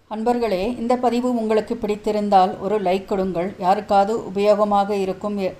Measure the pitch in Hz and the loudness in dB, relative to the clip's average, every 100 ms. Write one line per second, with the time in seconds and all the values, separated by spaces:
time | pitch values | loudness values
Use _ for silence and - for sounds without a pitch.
0 | - 220 226 240 226 180 208 240 233 247 | -10 -4 0 0 0 -2 -2 -4 -2 0
1 | 247 240 247 240 220 214 214 240 208 208 | 0 0 0 -2 0 0 -2 -4 -4 -4
2 | 220 208 208 196 190 - 190 214 185 190 | -2 -2 2 4 4 0 -2 0 0 -2
3 | 190 202 190 165 190 190 185 208 202 202 | -2 -2 -2 -2 -4 -2 0 0 2 2
4 | 196 226 - 190 208 202 208 202 196 202 | 4 0 -4 0 2 4 4 2 2 0
5 | 190 185 208 202 185 | -2 -4 -6 -4 -4